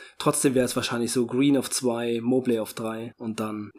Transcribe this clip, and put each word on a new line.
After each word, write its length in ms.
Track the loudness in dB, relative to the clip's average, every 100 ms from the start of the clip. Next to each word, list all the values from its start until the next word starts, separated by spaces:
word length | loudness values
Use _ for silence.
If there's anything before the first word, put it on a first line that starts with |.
| -16 -2
trotzdem 360 | 0 2 2
wäre 120 | 2 2
es 100 | 0
wahrscheinlich 380 | -2 -2 0
so 120 | 0 0
Green 300 | 2 4 4
auf 140 | 2
zwei, 500 | -2 0 0 -2 0
Mobley 380 | 2 2 2 0
auf 140 | -2
drei 400 | -6 -6 -6 -10 -8
und 220 | -8 -4
dann 320 | -4 -6 -8